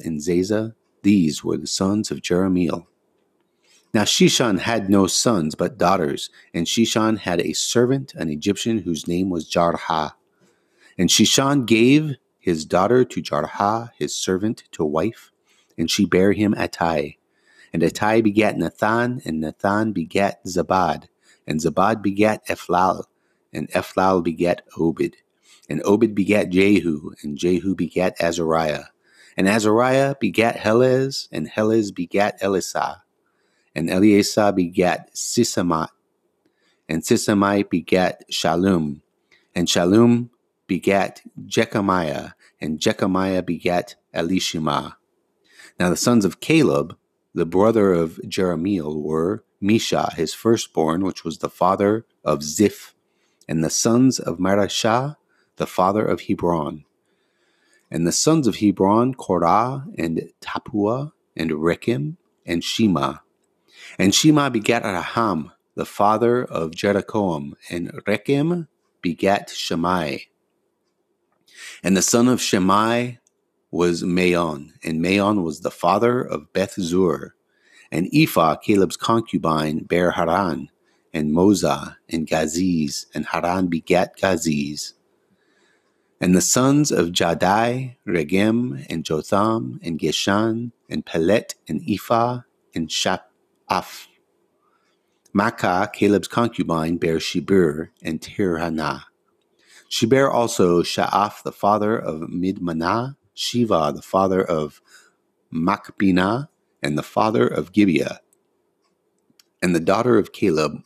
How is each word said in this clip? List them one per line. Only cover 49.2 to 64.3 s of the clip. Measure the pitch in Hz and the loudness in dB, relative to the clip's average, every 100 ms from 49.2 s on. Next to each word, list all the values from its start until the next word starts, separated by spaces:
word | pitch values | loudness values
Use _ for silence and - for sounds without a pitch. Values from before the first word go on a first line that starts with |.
| 85 110 _ - | -2 -4 _ -6
Misha, | 98 110 - 78 76 - | 0 2 2 -2 -2 -2
his | 80 | -4
firstborn, | - 113 113 - - 80 82 | -2 0 0 0 -2 0 0
which | 95 - | -2 -4
was | 82 76 | -8 -8
the | 78 | -8
father | - 90 95 101 110 - _ - | 0 0 2 2 0 -4 _ -4
of | 73 | -4
Ziph, | 76 80 101 - - _ _ _ _ _ - | -2 2 2 0 -18 _ _ _ _ _ -6
and | 80 | -2
the | 80 | -2
sons | - 117 117 131 120 | 0 2 4 4 2
of | - 85 | -4 -2
Marashah, | 92 101 98 - 113 117 139 151 _ _ _ - | 2 2 2 0 0 2 -2 -8 _ _ _ -8
the | 80 | -6
father | - 90 104 - | 0 2 2 0
of | 90 | -2
Hebron. | - 95 87 85 71 76 - _ _ _ _ _ _ _ _ _ - | -4 -2 0 0 -2 -8 -16 _ _ _ _ _ _ _ _ _ -8
And | 76 85 | -2 -2
the | |
sons | - - 165 123 | 0 2 2 2
of | 87 | 2
Hebron, | 104 92 95 107 123 | 2 2 4 4 2
Korah, | 131 - 90 82 98 123 139 143 - | -2 -2 0 4 2 2 -4 -10 -6
and | 82 82 - _ | -4 -4 -6 _
Tapua, | - - - 104 101 127 147 - _ - | -12 -12 -8 -2 -2 -2 -6 -14 _ -6
and | 80 | -4
Rekem, | 78 82 82 - 123 151 170 _ _ - | -2 -2 -2 -2 -4 -4 -10 _ _ -6
and | 85 | -6
Shema. | - - 110 82 67 71 _ _ _ _ _ - - - | -4 0 2 2 -2 -8 _ _ _ _ _ -20 -12 -2
And | 92 | 2
Shema | - 156 | 4 6